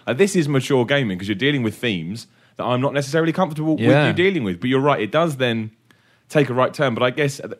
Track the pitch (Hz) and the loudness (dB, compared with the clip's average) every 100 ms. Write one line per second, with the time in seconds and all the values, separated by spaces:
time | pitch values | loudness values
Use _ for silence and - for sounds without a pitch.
0 | - 127 202 185 147 139 127 131 117 143 | -4 0 2 2 2 0 2 2 2 0
1 | 117 90 101 98 135 143 110 - 123 90 | 0 -4 -4 -2 0 0 -2 -2 -4 -4
2 | 82 117 - _ _ - 107 123 139 139 | -6 -10 -14 _ _ -8 -2 0 0 -2
3 | 135 160 165 170 185 156 156 151 117 139 | -2 0 0 0 -2 -2 -2 2 4 4
4 | 135 104 190 175 101 85 127 131 143 127 | 4 2 2 0 -2 -2 0 2 2 0
5 | 107 147 170 135 127 113 110 - _ _ | 0 0 0 0 -2 -2 -6 -12 _ _
6 | _ _ - 156 139 123 123 - 139 113 | _ _ -2 0 2 2 0 0 -2 0
7 | 123 127 143 - - | 0 0 -2 -4 -12